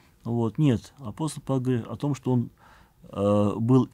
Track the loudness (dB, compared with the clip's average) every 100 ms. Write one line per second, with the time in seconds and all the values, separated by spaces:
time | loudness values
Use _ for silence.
0 | _ _ -6 -2 -2 0 2 2 -2 -16
1 | -12 -6 -6 -6 -4 -4 -2 -4 -4 -6
2 | -6 -4 0 0 -2 _ -20 -20 _ _
3 | -12 -2 2 4 2 0 4 4 4